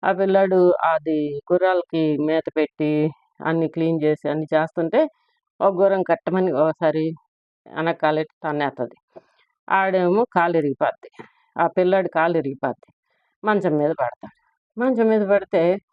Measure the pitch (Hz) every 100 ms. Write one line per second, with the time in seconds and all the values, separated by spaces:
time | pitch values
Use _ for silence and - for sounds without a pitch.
0 | - 185 196 190 190 185 180 175 - 160
1 | 151 156 147 143 - 175 185 185 175 165
2 | 156 147 151 160 - - 151 _ 151 151
3 | 151 143 _ _ - 165 160 165 160 165
4 | 151 151 147 147 156 156 160 - 165 220
5 | 311 _ _ _ _ _ 196 180 196 190
6 | 180 170 - 180 185 135 156 156 165 156
7 | 160 160 _ _ _ _ - - 165 165
8 | 156 156 156 _ 160 147 143 - 123 -
9 | _ - _ _ _ _ - 190 190 185
10 | 180 196 240 - 170 165 147 135 139 -
11 | - _ - _ _ - 170 165 180 190
12 | 175 170 165 165 139 135 135 - _ _
13 | _ _ _ _ 208 208 180 151 147 165
14 | 123 - - _ _ _ _ - 247 240
15 | 226 220 202 202 190 190 165 190 _